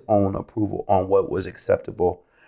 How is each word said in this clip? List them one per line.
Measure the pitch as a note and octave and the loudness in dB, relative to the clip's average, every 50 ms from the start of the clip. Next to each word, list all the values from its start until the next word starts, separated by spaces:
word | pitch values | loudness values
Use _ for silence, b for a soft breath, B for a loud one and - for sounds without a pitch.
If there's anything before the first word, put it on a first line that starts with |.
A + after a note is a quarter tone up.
| - | -2
own | - G#2+ G2+ G2 G2 G2 | 0 2 2 2 0 -2
approval | G2 G2 - - A2+ G#2 G2 G2 F#2 - | -4 -8 -8 -6 -4 -4 -4 -4 -4 0
on | - G2+ F#2+ F#2+ | 2 2 2 2
what | F#2+ G2 G2 F#2 - | 4 2 2 2 2
was | - F#2+ F#2+ | -2 -6 -6
acceptable. | F#2 - - - - F#2+ - - - G#2 G2+ F2+ F2+ F2+ - b b b b b | -6 -10 -10 -2 -2 0 0 -2 -6 -4 0 0 0 0 -2 b b b b b